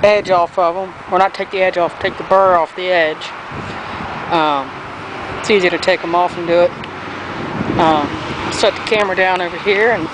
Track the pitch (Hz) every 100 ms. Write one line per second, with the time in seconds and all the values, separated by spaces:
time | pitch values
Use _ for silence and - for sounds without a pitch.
0 | 202 208 180 185 170 - 170 175 190 -
1 | - 185 190 - 196 196 185 180 170 -
2 | 190 175 156 190 190 175 156 - 185 180
3 | 156 156 - - - - - - - -
4 | - - - 170 156 143 135 - - -
5 | - - - - - 208 180 170 - 175
6 | 170 175 180 175 170 170 175 - - -
7 | - - - - - - - - 160 156
8 | 143 - - - - - 214 - - 214
9 | 202 185 185 185 175 175 156 196 220 214
10 | 160